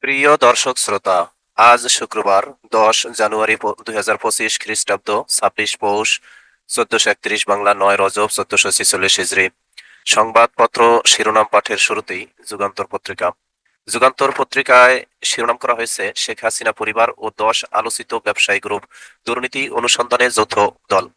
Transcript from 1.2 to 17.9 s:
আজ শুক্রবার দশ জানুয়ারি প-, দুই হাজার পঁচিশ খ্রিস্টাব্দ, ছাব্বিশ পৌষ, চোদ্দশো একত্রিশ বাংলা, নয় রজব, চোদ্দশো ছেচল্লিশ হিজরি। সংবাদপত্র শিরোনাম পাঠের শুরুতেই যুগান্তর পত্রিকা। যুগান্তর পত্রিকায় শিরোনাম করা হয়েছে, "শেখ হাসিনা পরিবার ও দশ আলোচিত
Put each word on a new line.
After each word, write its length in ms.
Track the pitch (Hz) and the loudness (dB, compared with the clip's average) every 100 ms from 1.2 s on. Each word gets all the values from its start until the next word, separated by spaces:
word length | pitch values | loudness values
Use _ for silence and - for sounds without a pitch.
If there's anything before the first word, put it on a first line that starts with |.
| 87 _ _ - | 0 _ _ 2
আজ 320 | 117 120 117 | 6 6 2
শুক্রবার 560 | - - 143 101 98 139 - _ | -2 -2 -4 2 2 0 -12 _
দশ 360 | - 107 110 113 | 2 2 2 -4
জানুয়ারি 480 | 113 107 107 110 110 | -2 -2 0 0 0
প-, 280 | 107 - - | -4 -8 -8
দুই 100 | 107 | -6
হাজার 220 | 101 107 | -4 -2
পঁচিশ 420 | 110 - 107 - | -2 -2 -4 -4
খ্রিস্টাব্দ, 640 | 104 107 - 98 - 104 - | -6 -6 -4 -4 -2 -4 -2
ছাব্বিশ 480 | - 101 - 104 - | -2 -2 -2 -6 -4
পৌষ, 440 | 104 104 110 - _ - _ _ _ | -2 -2 -2 -4 _ -20 _ _ _
চোদ্দশো 420 | - 113 113 107 | -4 -2 0 0
একত্রিশ 380 | 101 - 107 - | -2 -4 -6 -2
বাংলা, 260 | 101 101 | 0 0
নয় 240 | 98 98 98 | 2 2 2
রজব, 280 | 98 104 104 | 0 0 -2
চোদ্দশো 440 | - 95 - 101 | -2 -2 0 0
ছেচল্লিশ 480 | - - 95 95 - | 0 0 0 0 0
হিজরি। 300 | 90 - - _ _ - - _ - | 0 0 -2 _ _ -20 -20 _ -2
সংবাদপত্র 960 | - 110 113 117 - 117 - 117 117 - | 0 2 4 2 2 0 4 4 4 4
শিরোনাম 400 | - 107 110 104 | 2 2 2 2
পাঠের 260 | - - 104 | 0 0 -2
শুরুতেই 500 | - 107 - 92 - _ - | 0 -2 -8 -12 -12 _ -16
যুগান্তর 380 | 104 98 - 101 | -6 -6 -6 -8
পত্রিকা। 440 | - - 95 90 - _ _ _ _ - | -8 -10 -6 -6 -6 _ _ _ _ -8
যুগান্তর 440 | 113 - - 135 - | 0 0 2 -2 0
পত্রিকায় 680 | - 135 135 123 123 127 - _ | -4 -4 4 6 6 4 -4 _
শিরোনাম 340 | - - 117 120 | -6 -4 -2 -4
করা 160 | 131 | -2
হয়েছে, 400 | 117 117 - 98 - | -4 -4 -6 -6 -6
"শেখ 280 | - 113 | -8 -4
হাসিনা 280 | 113 - 113 | -4 -4 -6
পরিবার 380 | - 107 107 113 - | -4 -6 0 -2 -2
ও 140 | 110 - | -12 -2
দশ 280 | 107 - - | -2 -2 -2
আলোচিত 420 | - 113 | -4 -4